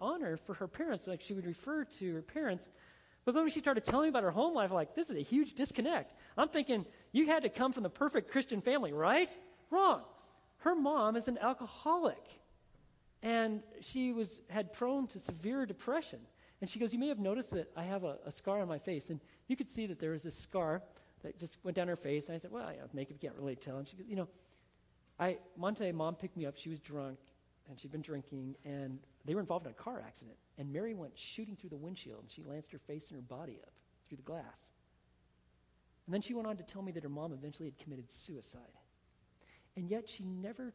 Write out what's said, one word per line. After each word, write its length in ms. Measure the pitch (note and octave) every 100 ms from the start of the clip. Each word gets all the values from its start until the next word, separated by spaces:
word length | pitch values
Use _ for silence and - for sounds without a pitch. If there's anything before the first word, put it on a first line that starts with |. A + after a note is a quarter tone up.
honor 360 | G#3 F4 B3 D#3+
for 180 | -
her 140 | F#3+ F#3+
parents. 380 | - D#4+ G#3 -
Like, 140 | F3+
she 140 | -
would 120 | G3 F3
refer 380 | E3 - D#4
to 300 | C#4 - F#3
her 80 | D#3+
parents. 460 | D#3+ D4+ C#4+ F3+ - - - - - _
But 100 | -
then 100 | C4
when 80 | D#4+
she 80 | D#4
started 240 | C#4+ A#3+
telling 240 | - B3+ D#4
about 140 | C4
her 80 | F#3+
home 240 | E3 D#4
life, 160 | D#4+ G3
like, 240 | F#3 D3+
this 160 | - E4
is 60 | D#3+
a 60 |
huge 320 | C#3+ C4 C#4
disconnect. 600 | - C#4 - B3+ D#4 - - - -
I'm 120 | D4+
thinking, 380 | D#4 C#4 A#3 F3 - -
"You 140 | A#3+ D4+
had 160 | D#4+
to 60 | C4+
come 240 | - C4
from 100 | C4
the 80 | F#3
perfect 400 | - C#4+ C#4 -
Christian 300 | C4+ C4 G#3
family, 320 | B3 C#4+ F#3
right?" 380 | D3 E3 C#4 F4+ - - - -
Wrong. 320 | F4 G4 C#4 - - - - _ _
Her 160 | D#4+
mom 420 | F4 C#4 D4+ G#3+ A#3
is 120 | A3+
an 100 | A#3+
alcoholic. 840 | A3+ B3+ A#3+ - D4+ F4 D#4 C#3 - - _ - _ - - _ _ _
And 400 | A3 A#3 A3+ G#3+ - -
she 300 | - C4 B3+
was, 280 | A#3 G#3+ - -
had 240 | G3 G3
prone 340 | - B3 C#4 B3+
to 100 | G3
severe 480 | - E3+ F#3 C4+ A#3+
depression. 540 | F#3+ - D4 D4+ A#2+ A2+ _ - _
And 80 | F#3+
she 80 | G#3+
goes, 140 | A#3
"You 60 | A#3+
may 100 | C#4+
have 100 | A#3+
noticed 320 | G3 A3 A#3
that 200 | F3+ - -
I 60 |
have 220 | F3 G3
a, 140 | F3 C#3
a 80 | -
scar 280 | - - G3+
on 80 | F3+
my 100 | D3+
face." 320 | - D#3+ -
And 100 | D#3 - - -
you 100 | B3+
could 120 | A3
see 180 | - G#3+
that 120 | E3+
there 140 | D#3+
was 100 | D#3+
this 140 | D#3+ -
scar 460 | - F#3+ E3 E3 F#3 - - _
that 160 | - -
just 200 | E3 -
went 140 | F3+ -
down 120 | -
her 80 | E3+
face. 320 | C#3+ D3 D3
And 60 |
I 40 | E3
said, 120 | F#3
"Well, 200 | A3+ D#3+
you 60 | D3
know, 80 | C3+
makeup, 220 | C#3+ C3+ D3+
you 80 | D3+
can't 100 | A#2
really 180 | C#3 B2+
tell." 200 | - C3+
And 100 | C#3
she 100 | F#3
goes, 100 | G#3+
"You 80 | G3
know, 120 | F3+ - _ _ _ _ _ _ _ -
I, 180 | F3 F3+ -
one 200 | - F3+
day 180 | G#3+ F#3+
Mom 220 | E3 D#3
picked 220 | E3 F#3+ F3
me 100 | D3
up. 100 | C#3
She 140 | D#3+
was 100 | D#3
drunk, 380 | - D3 C#3 C3 - _ _ _ -
and 100 | B2+
she'd 140 | C#3
been 80 | D#3
drinking, 560 | D#3 C#3+ C3+ C#3 C3 C3+
and 340 | D3 C#3 C3+ C3 - _ -
they 80 |
were 60 | F#3
involved 260 | F#3 E3 D3+
in 60 |
a 20 |
car 280 | A2 - B3+ -
accident. 300 | - A2+ - _ -
And 160 | C#3+
Mary 220 | D3 A3+
went 180 | G#3 D3
shooting 420 | - - - A3 G3
through 140 | F3+
the 60 | D3
windshield, 440 | D#3 F#3 - A2
and 80 | A#2
she 120 | -
lanced 300 | D3 D3 D3+
her 60 | C#3+
face 320 | - D3+ D3+
and 60 | D3
her 60 |
body 360 | B2 B2+ D#3+ G#2
up 100 | - - _ _ _
through 80 | C#3
the 60 |
glass." 480 | C3 D#3+ A#2 - - _ _ _ _ _ _ _ _ _ _ _ _ _ -
And 80 |
then 80 | F#3+
she 100 | -
went 160 | A#3+ A3
on 80 | G#3
to 60 |
tell 180 | E3+ G3
me 120 | G3
that 100 | E3
her 80 | D3
mom 220 | C#3+ D#3+
eventually 340 | C3+ D3 - D#3
had 100 | C3
committed 320 | - C3 A#2+
suicide. 500 | - - D3 - B2 A#2+ - _ _ _ _ _ _ _ - _ -
And 140 | F3
yet 180 | G#3+ A3
she 160 | -
never 480 | F#3+ F#3 G3 A#3 B3+